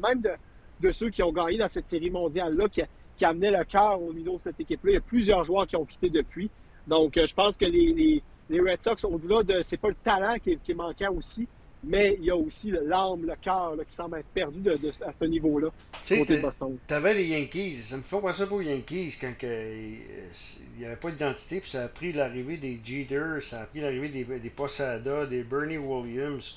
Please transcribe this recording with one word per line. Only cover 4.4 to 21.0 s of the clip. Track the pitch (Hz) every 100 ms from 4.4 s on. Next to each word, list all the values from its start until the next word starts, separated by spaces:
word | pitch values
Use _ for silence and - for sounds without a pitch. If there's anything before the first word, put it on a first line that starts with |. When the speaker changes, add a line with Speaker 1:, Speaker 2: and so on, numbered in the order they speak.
| 175 -
Speaker 1:
équipe-là, | 165 151 190
il | 185
y |
a |
plusieurs | - 240 202 190 160
joueurs | 196 185
qui | 170
ont | 139
quitté | - 180
depuis. | 156 - 170 214 - - - -
Donc, | 160 151 165
euh, | 156
je | -
pense | 208 -
que | 180
les, | 339 170
les, | 330 156 302 - - -
les | 170
Red | 185 175
Sox, | 240 214 202
au-delà | 170 170 220
de, | 185 185
c'est | - 175
pas | 208
le | -
talent | 233 190 202 233
qui | 190
est, | 160
qui | -
est | 170
manquant | 170 151 196
aussi, | 175 - 220 247 - - - 294
mais | 392 403 196
il | 165
y |
a | 175
aussi | 156 - 214
le, | 170 147
l'âme, | 185 190 175 160
le | 151
cœur, | 190 185 170 156
là, |
qui | 151
semble | - 170 165
être | -
perdu | 190 151 165
de, | 196 147
de, | 147 - 151
à |
ce | - 165
niveau-là, | 165 156 147 160 - -
Speaker 2:
Tu | -
sais, | - 220
Speaker 1:
côté | 214 151
de |
Speaker 2:
t'a-, | 139
Speaker 1:
Boston. | - 135 127 -
Speaker 2:
t'avais | 147 185
les | 208 165
Yankees. | 156 127 175 196 127
Ça | 110 135
me |
fait | - 202
penser | 190 175
un | 196
peu | 202
aux |
Yankees | 156 135 - 180 165 -
quand | 127 120
que, | 123
euh, | 113 110 110 110 113 110 98 92 87 - - 65 117
il |
n'y | 117
avait |
pas | 117